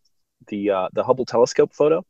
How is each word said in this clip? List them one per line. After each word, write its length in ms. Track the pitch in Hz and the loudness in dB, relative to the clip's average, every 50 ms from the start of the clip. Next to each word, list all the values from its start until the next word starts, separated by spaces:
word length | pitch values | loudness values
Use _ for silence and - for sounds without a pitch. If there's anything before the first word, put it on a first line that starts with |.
| _ _ _ _ _ _ _ _ - - | _ _ _ _ _ _ _ _ -14 -10
the, 220 | 107 104 101 101 | -8 -4 -2 0
uh, 180 | 98 95 92 - | 0 0 -2 -4
the 120 | - 107 98 | -4 -4 -2
Hubble 200 | 123 127 127 123 | 0 0 -2 -2
telescope 480 | - - 117 120 - - - 147 143 - | -2 0 2 2 2 2 0 0 0 0
photo. 300 | - 147 151 - 170 190 | 0 0 0 2 0 -2